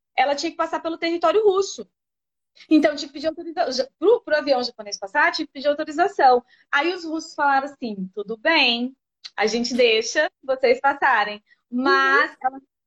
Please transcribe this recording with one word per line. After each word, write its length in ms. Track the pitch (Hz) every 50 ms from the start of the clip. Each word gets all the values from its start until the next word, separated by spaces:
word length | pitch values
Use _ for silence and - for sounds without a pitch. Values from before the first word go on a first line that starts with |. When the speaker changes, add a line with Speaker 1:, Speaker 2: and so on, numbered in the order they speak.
| _ _ -
Speaker 1:
ela 200 | - 262 285 285
tinha 160 | 285 320 330
que 60 | 320
passar 240 | - 330 320 330 311
pelo 180 | 302 330 330 330
território 440 | 339 330 339 339 349 320 320 415 440
russo. 460 | 415 370 381 392 381 - - 208 _ _ _ _ _ _ _ _ _ _ _ _ _ _ _ - -
Então, 260 | 311 302 302 311 302
tinha 140 | 285 294 277
que 60 | -
pedir 140 | 302 269 320
autoriza-, 440 | 320 339 330 339 302 359 339 269 262
ja-, 160 | 240 262 - _ -
pro, 220 | 302 403 480 - -
pro 140 | 311 302
avião 260 | 302 285 285 269 247 247
japonês 360 | 233 - - 208 208 202 -
passar, 340 | 202 190 - 294 311 339 339
tinha 140 | - 302
que 60 | - -
pedir 160 | 285 254 294
autorização. 760 | 294 294 311 302 294 294 349 403 - - 302 262 254 247 - _ _ _ _ -
Aí 220 | - 285 302 339 370
os 120 | 370 330
russos 300 | 320 311 320 311 - -
falaram 320 | - 294 285 277 269 269
assim, 440 | 285 285 - 262 226 208 196 185 185 -
"Tudo 220 | 214 202 196 226
bem, 580 | 220 - 311 330 311 269 240 233 233 247 262 269 _ _ _ _ _ - - -
a 100 | - 202
gente 260 | 214 208 240 233 240 247
deixa 560 | 240 247 233 220 220 226 - - 311 302 359 _ _ _
vocês 360 | 262 262 262 - 233 262 262
passarem." 600 | - 277 285 285 359 277 247 220 208 208 208 208 _ _ _ _ _ -
Mas 600 | 240 247 262 269 269 269 269 269 269 285 311 320 -
Speaker 2:
Uhum. 40 | _ -
Speaker 1:
ela, 160 | 254 269 269 _ _ _ _ _